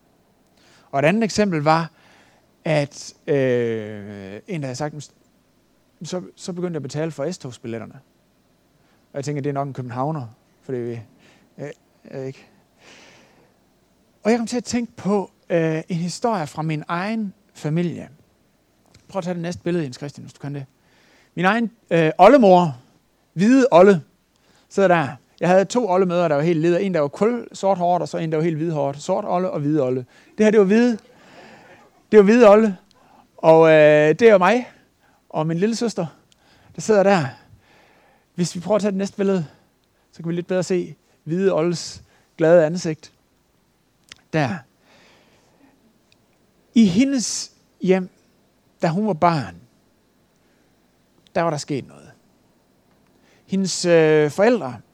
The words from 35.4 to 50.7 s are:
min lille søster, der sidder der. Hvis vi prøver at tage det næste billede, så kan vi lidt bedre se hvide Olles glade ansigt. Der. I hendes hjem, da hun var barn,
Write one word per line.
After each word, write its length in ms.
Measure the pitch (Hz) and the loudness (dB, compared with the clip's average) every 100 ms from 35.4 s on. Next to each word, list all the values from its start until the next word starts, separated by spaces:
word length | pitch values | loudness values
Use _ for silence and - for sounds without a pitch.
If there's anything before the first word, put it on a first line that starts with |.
| 156 | -4
min 120 | 165 | -2
lille 180 | 214 226 | -2 -2
søster, 300 | 233 202 165 - _ _ _ _ _ | -6 -6 -8 -12 _ _ _ _ _
der 60 | - | -8
sidder 220 | - 208 | 0 2
der. 240 | 190 185 127 - _ _ _ _ _ _ _ _ _ | 4 2 0 -8 _ _ _ _ _ _ _ _ _
Hvis 200 | - 175 | -6 -6
vi 60 | 180 | -6
prøver 160 | 175 208 | -4 -2
at 60 | |
tage 80 | 208 | -2
det 80 | 190 | -4
næste 180 | 196 - | -6 -4
billede, 300 | 196 190 147 _ _ _ _ _ _ | -2 -2 -4 _ _ _ _ _ _
så 100 | - | -14
kan 60 | 165 | -8
vi 60 | |
lidt 120 | 170 170 | -8 -4
bedre 160 | 185 | -4
se 320 | 170 185 175 147 _ _ | -2 -4 -6 -14 _ _
hvide 300 | 151 175 190 | -8 -2 0
Olles 480 | 165 175 165 - - - _ _ - | 0 -2 -4 -10 -18 -20 _ _ -2
glade 280 | 156 175 156 | 4 6 4
ansigt. 460 | 180 170 151 - _ _ _ _ _ _ _ _ _ _ - _ | -2 -6 -8 -14 _ _ _ _ _ _ _ _ _ _ -20 _
Der. 260 | 160 131 101 - _ _ _ _ _ _ _ _ _ _ _ _ _ _ _ _ _ _ _ _ | -4 -4 -6 -14 _ _ _ _ _ _ _ _ _ _ _ _ _ _ _ _ _ _ _ _
I 120 | 233 208 | 2 4
hendes 640 | 180 269 269 190 - - _ _ _ | 4 0 0 -4 -8 -10 _ _ _
hjem, 300 | 180 185 185 _ _ _ _ _ _ _ | 0 0 -2 _ _ _ _ _ _ _
da 60 | 170 | -4
hun 180 | 170 214 | -2 -4
var 60 | |
barn, 440 | 156 175 160 98 87 _ _ _ _ _ _ _ _ _ _ _ | 0 2 0 -4 -14 _ _ _ _ _ _ _ _ _ _ _